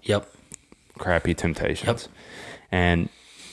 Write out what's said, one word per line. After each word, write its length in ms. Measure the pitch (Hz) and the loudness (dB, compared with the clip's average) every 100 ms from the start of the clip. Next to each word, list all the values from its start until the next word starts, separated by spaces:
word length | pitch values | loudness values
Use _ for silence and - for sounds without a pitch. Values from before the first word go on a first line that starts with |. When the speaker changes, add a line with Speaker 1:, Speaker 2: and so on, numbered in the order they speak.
Speaker 1:
Yep. 240 | - 101 - - - - _ - _ - | 0 0 -2 -20 -20 -20 _ -20 _ -8
Speaker 2:
crappy 360 | 92 82 - | 0 2 2
temptations. 680 | 82 87 78 - - - 120 | 0 0 -2 -2 -2 -2 -2
Speaker 1:
Yep. 100 | - - - - - - - | -6 -20 -20 -18 -18 -16 -2
Speaker 2:
And 360 | 92 87 85 87 - - - - | 2 4 4 0 -8 -20 -20 -20